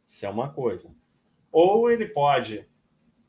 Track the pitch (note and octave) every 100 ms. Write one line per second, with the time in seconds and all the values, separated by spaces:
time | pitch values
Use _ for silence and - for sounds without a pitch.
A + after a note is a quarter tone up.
0 | _ - G2+ G2+ C#3 C#3+ B2 F2+ - -
1 | _ _ _ _ _ D#3+ F3+ G#3+ A#3+ A#3
2 | G#3+ - C#3+ C3+ A2 G#2+ - _ _ _
3 | _ _